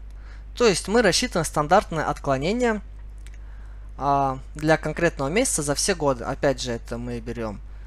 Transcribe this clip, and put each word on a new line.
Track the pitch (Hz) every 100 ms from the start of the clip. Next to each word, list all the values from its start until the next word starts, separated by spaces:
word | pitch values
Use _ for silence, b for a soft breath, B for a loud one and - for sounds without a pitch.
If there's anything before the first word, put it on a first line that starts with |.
| - b b b b -
То | 240
есть | 165 -
мы | 226
рассчитываем | 208 - 247 175 151
стандартное | 156 147 190 - 160 135
отклонение, | 147 143 131 160 240 240 214 - - - - - b b b b b b -
а, | 139 139 135 131 - -
для | 156 156
конкретного | 156 151 165 - 139
месяца | 202 269 -
за | 143 143
все | - 185
годы. | 143 123 87
Опять | 135 143 131
же, | 123
это | 117 - 120
мы | 120 120
берем, | 117 117 110 101 - b